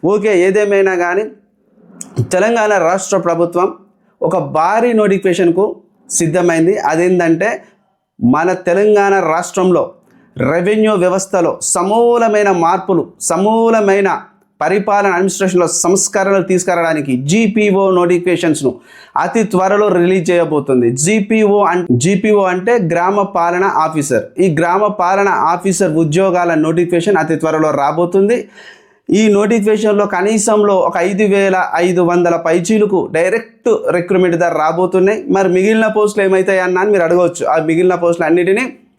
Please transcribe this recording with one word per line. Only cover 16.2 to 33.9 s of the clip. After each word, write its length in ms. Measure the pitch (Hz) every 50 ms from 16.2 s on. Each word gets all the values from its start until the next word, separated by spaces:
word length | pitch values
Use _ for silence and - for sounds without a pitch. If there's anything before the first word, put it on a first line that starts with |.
| 190 190 196 196 180
తీసుకురావడానికి 720 | 185 185 185 180 - 180 175 170 165 160 156 139 139 131
జీపీఓ 760 | 123 131 143 170 220 226 208 196 220 208 208 190 190 196 190
నోటిఫికేషన్స్‌ను 840 | 185 180 175 175 180 175 175 185 175 165 180 165 151 147 143 127 120 - _ - - - - - _
అతి 280 | - 156 180 175 226 220
త్వరలో 440 | - - 180 185 190 202 208 214 208
రిలీజ్ 420 | 185 180 170 175 185 190 165 -
చేయబోతుంది. 600 | 180 175 170 151 151 147 143 - 135 127 120 117
జీపీఓ 680 | 120 131 143 170 214 220 196 202 226 220 214 208 202 208 202
అన్-, 220 | 170 170 180 180 -
జీపీఓ 520 | 123 120 120 175 202 190 202 214 208 208 196
అంటే 360 | 185 180 185 185 - - 233
గ్రామ 440 | 190 160 165 170 170 185 202 208 196
పాలన 420 | 190 196 180 170 175 175 180 185
ఆఫీసర్. 580 | 196 - - 156 160 156 156 139 - 127 110 - - - -
ఈ 160 | 175 196 156 143
గ్రామ 260 | 170 170 175 196 214
పాలన 420 | 208 196 - 180 175 190 196 202 202
ఆఫీసర్ 640 | 180 - - 156 175 175 170 196 185 165 202 175
ఉద్యోగాల 640 | 151 160 165 156 143 180 190 190 175 180 175 175 165
నోటిఫికేషన్ 640 | 160 156 160 165 165 175 170 175 170 165 208 202
అతి 200 | 170 156 156 165
త్వరలో 340 | 151 160 160 156 156 156 156
రాబోతుంది. 800 | 147 139 139 143 151 160 175 170 175 196 196 202 233 240 - - - - - - - _ _ _ _ _ _ -
ఈ 200 | - 196 220 220
నోటిఫికేషన్లో 800 | 202 196 208 214 233 233 202 208 214 208 214 220 208 202 208
కనీసంలో 680 | 202 202 180 185 208 226 220 - 254 214 214 208 208 196
ఒక 200 | 190 - - -
ఐదు 260 | 180 170 185 202 185 214
వేల 480 | 202 190 202 196 196 185 185 180 - -
ఐదు 260 | 160 175 185 180 175
వందల 360 | 180 170 175 175 175 175 170
పైచీలకు 720 | 170 170 170 160 175 170 170 220 220 208 202 190 180 143 - -
డైరెక్ట్ 560 | 160 170 185 190 226 226 - _ _ _ 247 220 - - 170